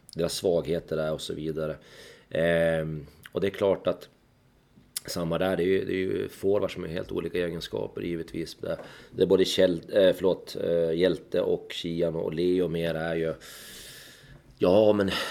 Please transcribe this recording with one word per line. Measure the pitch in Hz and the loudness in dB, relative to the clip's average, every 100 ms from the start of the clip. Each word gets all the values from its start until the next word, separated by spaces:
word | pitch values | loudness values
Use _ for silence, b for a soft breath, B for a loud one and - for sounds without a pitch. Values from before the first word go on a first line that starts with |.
| - | -16
deras | 82 82 | -4 -4
svagheter | - 98 85 76 82 - 78 | 0 2 2 0 -4 -4 -4
är | 78 | -2
och | 78 | -4
så | - | -6
vidare. | - 78 78 78 73 B B B B B | -8 -6 -4 -6 -6 B B B B B
Ehm, | - 82 85 82 80 78 78 71 B - | -2 2 2 2 0 -2 -8 -12 B -10
och | - | -4
det | 95 | -4
är | |
klart | - 101 90 - | 0 2 2 0
att | 85 - _ _ _ _ _ _ _ _ - - | -4 -8 _ _ _ _ _ _ _ _ -16 -8
samma | 92 82 82 | -6 -2 0
där, | 92 90 | 0 0
det | |
är | 87 | 2
ju, | 95 | 0
det | 98 | 0
är | 95 | -2
ju | 95 98 98 | -2 -2 -4
forwards | - 98 101 92 | -2 0 2 0
som | 90 | -4
är | 87 | -8
helt | 85 - | -8 -6
olika | 90 85 90 | -6 -4 -4
egenskaper | 87 82 - 104 104 - | -4 -4 -6 -6 -6 -6
givetvis. | 101 82 80 87 80 - | -6 -6 -6 -8 -8 -8
Det, | - 85 B B B | -8 -8 B B B
det | - | 0
är | 92 | 4
både | 95 | 6
Kjell-, | 92 - 92 82 - | 4 4 4 4 0
eh, | 104 95 | 4 4
förlåt, | 87 92 85 - - | 4 2 0 -4 -6
eh, | 90 85 82 | 0 2 2
Hjälte | 82 90 82 - 90 | 4 2 2 -2 -2
och | 92 87 - | 0 0 -2
Kian | - 87 82 85 80 | -8 -6 0 0 0
och | 90 | -4
Leo | 78 90 92 87 | 0 2 2 2
mer | 82 82 | 0 -2
är | 80 82 | -2 -2
ju... | 82 80 80 B B B B B B B B B B _ - | -2 -2 -4 B B B B B B B B B B _ 0
Ja, | 95 98 107 | 4 6 6
men | 104 95 - B | 4 2 -2 B